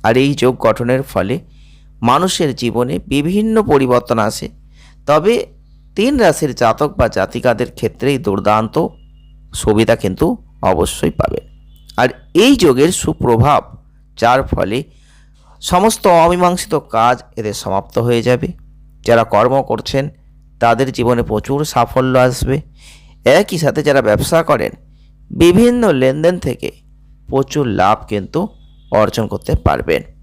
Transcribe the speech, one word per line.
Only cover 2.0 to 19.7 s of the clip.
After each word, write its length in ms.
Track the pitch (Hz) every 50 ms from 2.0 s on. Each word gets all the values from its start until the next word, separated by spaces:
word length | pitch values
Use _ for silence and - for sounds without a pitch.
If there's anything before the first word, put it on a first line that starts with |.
মানুষের 480 | 113 117 127 147 180 185 - - 175 143 127
জীবনে 380 | - 120 117 - 117 123 127 151 - - -
বিভিন্ন 480 | 135 143 143 165 185 208 220 220 220 220
পরিবর্তন 560 | 208 - 151 139 135 123 123 123 - - 120 113
আসে, 280 | 104 110 - - - - - - - - - - - - - - -
তবে 280 | - 151 156 156 208 233 - - - - - _ _ - _ _ - _
তিন 160 | - 208 262 294 262
রাশির 340 | 220 170 147 - 160 139 117
জাতক 360 | - 120 113 110 - 151 143 -
বা 100 | - 127 113
জাতিকাদের 600 | - 98 95 - - 123 - 127 117 104 123 -
ক্ষেত্রেই 480 | - - - 110 - - 120 135 143 123
দুর্দান্ত 580 | 92 104 98 101 90 101 107 110 110 107 - 151 - - - - - - - - - - - - - -
সুবিধা 420 | - - - 113 104 107 113 110 117
কিন্তু 300 | - - 98 92 - 151 - 247 - - - _ -
অবশ্যই 520 | - 92 95 80 87 90 - - - 82 -
পাবেন। 280 | - - - - - - - - - - - - - - - - -
আর 100 | 123 127 - - - - _
এই 180 | 165 220 269 285
যোগের 340 | 240 - 151 127 127 143 170
সুপ্রভাব, 720 | 190 - - - 156 - - 123 117 113 123 147 143 101 - - - - _ _ _ _ _ _ _ -
যার 220 | 113 117 123 135 131
ফলে 320 | - - - 90 95 107 131 151 - _ _ _ _ _ _ _ _ _ _ _ _ - _
সমস্ত 420 | - - 180 180 190 185 - - - 202 175 165
অমীমাংসিত 520 | 165 170 180 180 180 175 180 185 - - - 143 - -
কাজ 260 | - 113 113 120 127 120 - _ _
এদের 180 | - 107 107 98
সমাপ্ত 420 | - - - 95 98 - - - 120
হয়ে 240 | 117 120 120 117
যাবে। 260 | 113 123 123 123 - 180 - - - - - - - - - - -
যারা 200 | - 117 117 113
কর্ম 300 | 117 - 101 113 123 135 139
করছেন 420 | 131 -